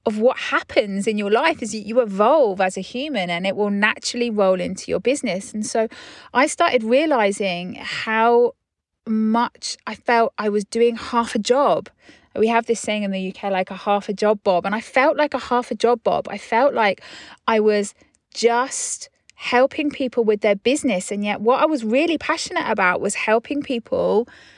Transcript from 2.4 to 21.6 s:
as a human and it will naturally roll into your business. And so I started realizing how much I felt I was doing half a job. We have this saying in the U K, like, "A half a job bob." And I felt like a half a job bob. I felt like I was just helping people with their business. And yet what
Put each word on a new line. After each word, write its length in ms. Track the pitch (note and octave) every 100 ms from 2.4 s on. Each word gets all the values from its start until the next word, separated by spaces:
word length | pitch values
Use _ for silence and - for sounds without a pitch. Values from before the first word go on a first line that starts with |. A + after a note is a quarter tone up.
| A3 F#3
as 160 | F#3+ F#3+
a 60 |
human 480 | F#3 B3 D4+ A#3 F3
and 160 | E3+ F#3+
it 100 | G3
will 140 | G#3
naturally 580 | G3+ G#3+ - - A#3+ A#3+
roll 320 | G#3 F#3+ F#3
into 300 | F3 F#3+ -
your 100 | F3
business. 540 | A#3+ C#4+ A#3+ F3+ -
And 100 | G#3+
so 240 | G#3+ A#3 A3 - - - -
I 120 | A#3+ D4+
started 360 | - E4+ B3
realizing 920 | A3 C4 D#4+ B3+ G3+ G3+ G3 F3 F3+ -
how 760 | - - A3+ A3 A3+ A#3+ A#3+ - _ _ _ _ A3+
much 720 | A3 A3 A3+ A#3+ - - - -
I 80 |
felt 400 | A3 - A#3 A3+ -
I 140 | G#3+
was 160 | G#3 G3
doing 300 | A3+ A#3 A3+
half 380 | - A#3+ A#3
a 40 | A3
job. 500 | G3+ C4 A#3+ - - _ - - _ -
We 120 | A3
have 180 | A#3 A#3
this 140 | A3+
saying 220 | - G#3+
in 100 | G3+
the 80 | F#3+
U 120 | F#3
K, 160 | - G3+
like, 220 | F#3+ F#3
"A 60 | F#3
half 340 | G#3+ G3+ G#3
a 20 |
job 300 | G3 G#3 G#3+
bob." 240 | G3+ F3+ G3
And 80 |
I 60 | A3
felt 360 | - C4 D4 C#4+
like 160 | D4
a 60 | C4
half 320 | - B3 -
a 40 |
job 280 | A3 A#3 A#3+
bob. 240 | F#3+ - -
I 80 | G#3
felt 380 | - A3+ C#4+
like 260 | - G#3 F#3+ - - - - -
I 140 | A3
was 340 | G#3+ G#3 G3+ - _ _ _
just 720 | - A#3 A#3+ C4 - - - - _ _ _
helping 520 | - B3 C4 - D4
people 340 | - B3+ -
with 180 | G#3+ G#3
their 140 | G#3+ G3+
business. 560 | A#3 D4 C4 F#3 -
And 120 | G3+
yet 160 | G#3 G3+
what 220 | G#3+ C4